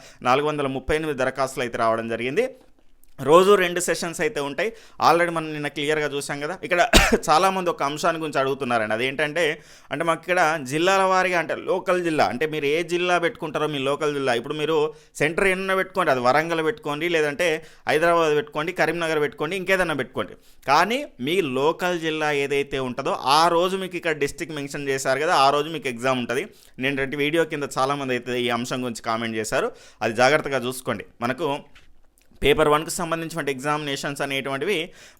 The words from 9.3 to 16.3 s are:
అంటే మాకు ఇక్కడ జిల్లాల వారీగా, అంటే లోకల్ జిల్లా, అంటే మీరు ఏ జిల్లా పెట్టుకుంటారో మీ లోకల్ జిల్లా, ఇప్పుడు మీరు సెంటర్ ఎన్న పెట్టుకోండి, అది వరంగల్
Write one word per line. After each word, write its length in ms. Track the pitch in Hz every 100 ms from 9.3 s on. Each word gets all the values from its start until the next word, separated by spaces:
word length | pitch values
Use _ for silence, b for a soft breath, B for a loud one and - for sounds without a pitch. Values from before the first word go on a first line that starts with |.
| 156 156 160 B B B
అంటే 120 | 147 165
మాకు 120 | 165 180
ఇక్కడ 160 | 180 156 160 127
జిల్లాల 320 | 151 180 196 190
వారీగా, 280 | 185 185 175
అంటే 120 | 156 117 -
లోకల్ 300 | 180 180 180 170
జిల్లా, 180 | 151 101
అంటే 120 | 120 156
మీరు 120 | 151 143 156
ఏ 20 | 170
జిల్లా 220 | 175 180 175 165
పెట్టుకుంటారో 420 | - 160 147 151
మీ 60 | 143 135
లోకల్ 240 | 143 151 143
జిల్లా, 160 | 131 120
ఇప్పుడు 160 | 127 151
మీరు 160 | 151 160 151 B B -
సెంటర్ 280 | 147 165 196 185
ఎన్న 200 | 190 190
పెట్టుకోండి, 340 | 185 220 160
అది 100 | 131
వరంగల్ 360 | 123